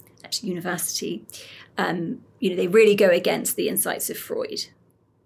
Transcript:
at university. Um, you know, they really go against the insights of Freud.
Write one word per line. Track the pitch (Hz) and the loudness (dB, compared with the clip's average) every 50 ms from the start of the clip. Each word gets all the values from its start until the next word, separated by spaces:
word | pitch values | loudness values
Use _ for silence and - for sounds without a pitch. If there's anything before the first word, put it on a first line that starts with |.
| - _ _ _ - | -20 _ _ _ -12
at | - - - - | -8 -8 -6 -6
university. | - 175 175 165 180 175 170 - - - - - 165 170 - - - - - - - - - - - _ - | -6 -6 -6 -4 -6 -4 -4 -4 -4 -6 -6 -6 -6 -8 -8 -12 -16 -20 -20 -20 -20 -20 -20 -20 -12 _ -4
Um, | 185 180 165 180 170 160 - - - _ _ - | -4 -2 -2 -4 -4 -6 -8 -10 -12 _ _ -4
you | - 190 | -2 -2
know, | 180 | 0
they | 180 185 180 | 0 0 4
really | 175 220 220 220 202 | 6 6 8 8 8
go | 202 214 185 | 6 6 6
against | 175 175 175 - - 165 156 - - | 6 4 2 0 -2 -2 -2 -4 -4
the | - 175 - | -2 -2 -2
insights | - 175 - 180 170 - - - | -2 -2 -2 -2 -4 -4 -6 -8
of | - - | -8 -8
Freud. | - - - - - - - - - - _ _ _ _ _ _ _ _ _ _ _ | -8 -8 -6 -6 -6 -6 -6 -8 -10 -10 _ _ _ _ _ _ _ _ _ _ _